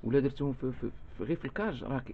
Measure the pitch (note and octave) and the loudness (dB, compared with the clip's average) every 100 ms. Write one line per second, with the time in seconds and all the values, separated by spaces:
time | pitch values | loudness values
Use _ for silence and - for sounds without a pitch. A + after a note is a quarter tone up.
0 | A2+ C3+ C3+ C3+ C#3+ C3+ B2+ - A#2 - | 6 6 4 2 0 0 -2 -2 -4 -6
1 | - - A#2+ E3 C#3 - G#3+ C3 - C3+ | -12 -6 -2 -2 -2 0 0 0 -2 -2
2 | C3 | -2